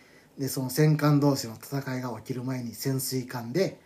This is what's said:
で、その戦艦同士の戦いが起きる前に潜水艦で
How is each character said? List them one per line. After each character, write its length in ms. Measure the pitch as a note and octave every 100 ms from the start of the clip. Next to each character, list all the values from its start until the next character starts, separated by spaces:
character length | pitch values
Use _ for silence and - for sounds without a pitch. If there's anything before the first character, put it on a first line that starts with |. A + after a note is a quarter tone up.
| _ _ _ -
で、 100 | C3+
そ 140 | -
の 80 | C3
戦 280 | - D#3 D3+
艦 220 | D3 D3
同 160 | C#3+ C3
士 120 | A2+
の 80 | A2
戦 420 | - C#3 C3+ B2+
い 40 |
が 140 | B2+ A2
起 40 |
き 100 | - B2
る 80 |
前 180 | B2+ B2+
に 140 | A#2+ G#2
潜 240 | C#3 C3+
水 260 | - C3 A#2+
艦 260 | B2 A#2
で 280 | D3 F3+ -